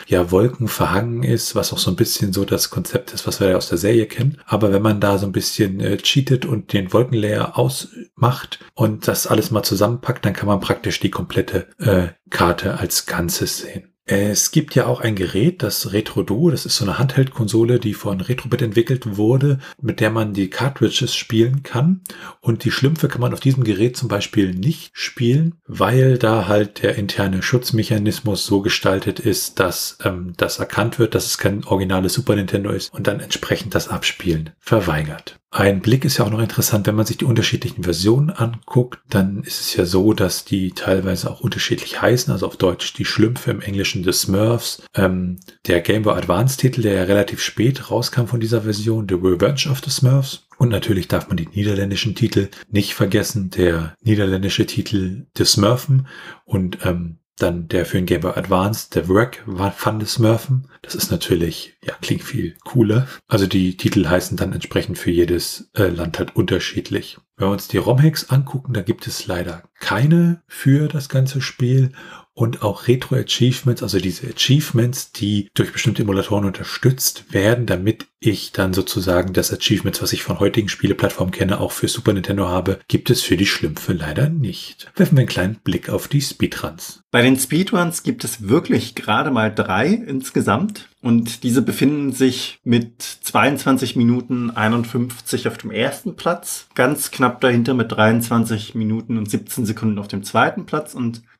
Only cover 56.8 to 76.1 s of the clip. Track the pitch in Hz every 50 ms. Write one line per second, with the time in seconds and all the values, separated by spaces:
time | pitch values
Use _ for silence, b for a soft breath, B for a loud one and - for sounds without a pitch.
56.8 | - 92 87 87 87 85 82 - _ _ _ - 95 90 87 87 82 80 - 90
57.8 | 80 - - 98 92 85 90 82 82 90 - - 92 95 95 92 92 104 113 -
58.8 | - - - 87 78 87 95 104 120 131 - - - 110 98 90 98 98 - -
59.8 | - 113 110 107 107 - - - 113 110 113 110 - - 131 131 135 b b b
60.8 | - - - - - - 98 82 - - 95 85 85 82 80 - - - _ _
61.8 | - - - - - - - - - - - - 92 85 - - - - - 131
62.8 | 110 101 107 123 131 - - - _ - - 98 98 92 104 98 92 92 92 -
63.8 | - 104 - 101 85 78 87 90 - - - 87 95 92 92 85 - - - 98
64.8 | 85 - 90 - - - 85 85 87 82 87 82 - - - - - - - -
65.8 | 101 90 85 82 85 85 80 - 92 - - - 104 90 98 90 - - - -
66.8 | - - - - - - - - _ _ _ - 98 98 101 95 - - - 95
67.8 | 87 107 131 131 151 160 156 - - - 131 135 139 - - 131 - - 117 107
68.8 | 90 117 113 - - 107 - - - - 90 87 87 90 82 85 - _ _ _
69.8 | - - 92 101 131 151 165 170 170 170 170 - _ _ - - - 135 135 143
70.8 | 151 147 - 147 135 - - 131 131 131 - 135 131 - - - 131 120 131 135
71.8 | 131 127 B B B B B B B B _ - 113 113 123 - - 104 95 -
72.8 | - - 123 131 - - 131 123 110 - - - 120 127 127 - - 131 117 -
73.8 | 123 101 92 95 87 92 85 - - 120 - - - 127 131 156 156 - - 113
74.8 | 117 123 127 - - - - - 107 101 104 101 101 - _ - 104 - - -
75.8 | - 117 101 - - 101